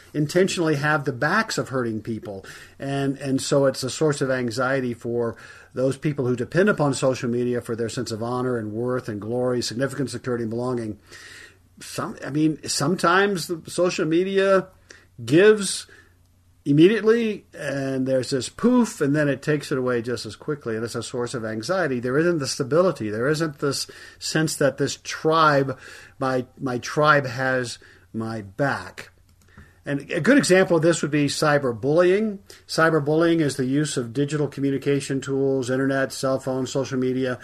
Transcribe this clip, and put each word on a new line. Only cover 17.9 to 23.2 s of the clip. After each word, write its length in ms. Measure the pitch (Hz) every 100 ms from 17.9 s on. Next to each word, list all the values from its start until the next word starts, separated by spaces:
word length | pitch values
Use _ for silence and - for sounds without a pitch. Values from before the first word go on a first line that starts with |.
| 135 131
there's 220 | 131 117
this 180 | 135 -
poof, 540 | - 233 247 220 -
and 120 | 139
then 140 | 151 143
it 140 | 131
takes 280 | - 147 -
it 60 | 135
away 240 | 127 120
just 240 | 117 113
as 100 | 110
quickly, 400 | - - 143 117
and 80 | 110
it's 120 | 117
a 80 | 117
source 320 | - 123 120
of 100 | 127
anxiety. 560 | 110 110 113 190 156 123
There 160 | 123 139
isn't 220 | 175 165
the 80 | 131
stability. 640 | - 123 151 185 147 107
There 180 | 107